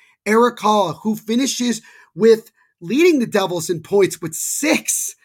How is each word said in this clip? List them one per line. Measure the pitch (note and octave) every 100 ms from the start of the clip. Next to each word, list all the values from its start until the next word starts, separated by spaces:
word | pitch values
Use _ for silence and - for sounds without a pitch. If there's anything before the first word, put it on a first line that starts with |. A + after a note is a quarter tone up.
| _ _ G#3
Erik | A3 A#3+ -
Haula, | G3+ G#3+ F3 -
who | A3 G#3
finishes | - A#3+ B3+ - A#3+ A3 - - _ D#3+
with | A3 A3 - _ _ _
leading | E3+ C4 F4+ D4
the | G#3
Devils | G3+ F#3 F3 E3
in | E3+
points | - G3+ F#3 -
with | D#3+
six, | - - - D4+ B3+ - - - -